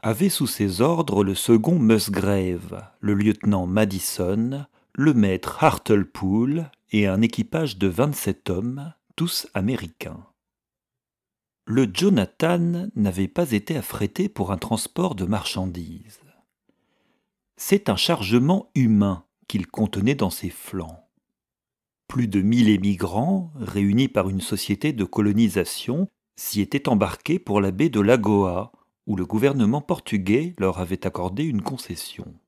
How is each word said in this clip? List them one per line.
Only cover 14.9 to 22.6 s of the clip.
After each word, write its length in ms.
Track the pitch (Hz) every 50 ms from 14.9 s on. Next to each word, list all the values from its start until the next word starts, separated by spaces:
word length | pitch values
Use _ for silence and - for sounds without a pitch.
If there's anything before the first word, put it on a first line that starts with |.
| _ - 87 90 -
de 80 | 92 95
marchandises. 960 | 85 110 98 - - - - 92 92 87 87 82 85 85 - - 110 - _ _ 135 _ _ _ _ _ _ _ _ _ _ _ _ _ _ _ _ _ _ _ _ _ _ _ _ _
C'est 320 | _ - - 196 202 - -
un 80 | 101
chargement 760 | 85 - - 170 143 104 92 113 123 127 151 185 196 - _ _
humain 480 | 143 127 110 110 101 101 98 92 87 - _ _ _ _ -
qu'il 180 | - 101 87
contenait 480 | - - - 107 98 - 98 98 120 143
dans 160 | 131 110 92
ses 200 | - - - 87
flancs. 500 | - - - - - 95 85 80 80 - _ _ _ _ _ _ _ _ _ _ _ _ _ _ _ _ _ _ _ _ _
Plus 220 | - - 123 123 107
de 140 | 95 101
mille 260 | 92 104 117 123